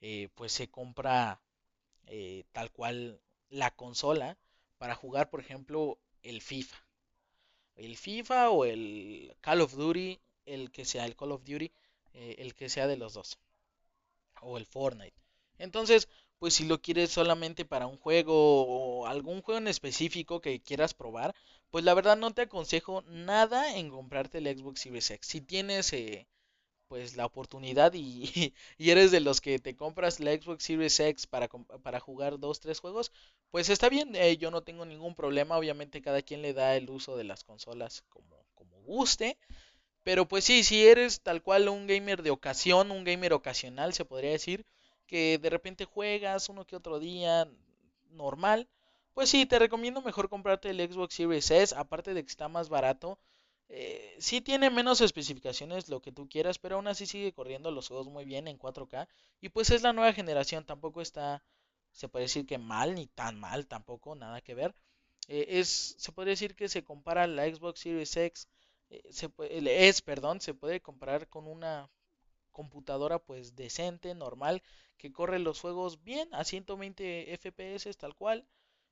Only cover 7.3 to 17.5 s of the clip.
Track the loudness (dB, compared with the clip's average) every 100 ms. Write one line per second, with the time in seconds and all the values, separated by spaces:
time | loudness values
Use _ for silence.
7.3 | _ _ _ _ -20 -18 -14 -12 -10 0
8.3 | 4 6 6 4 0 -6 -8 -12 -16 -18
9.3 | -8 2 4 2 0 -2 -2 -6 -10 _
10.3 | _ -14 -12 -12 -10 -8 -6 -8 -8 -8
11.3 | -8 -10 -10 -10 _ _ _ _ -20 -16
12.3 | -14 -14 -12 -8 -2 -2 -2 -8 -14 -16
13.3 | -18 _ _ _ _ _ _ _ _ _
14.3 | -20 -14 -12 -12 -4 -4 -4 -12 _ _
15.3 | _ _ -18 -6 -2 6 6 6 _ _
16.3 | _ 0 0 2 0 0 0 2 2 2
17.3 | 2 -2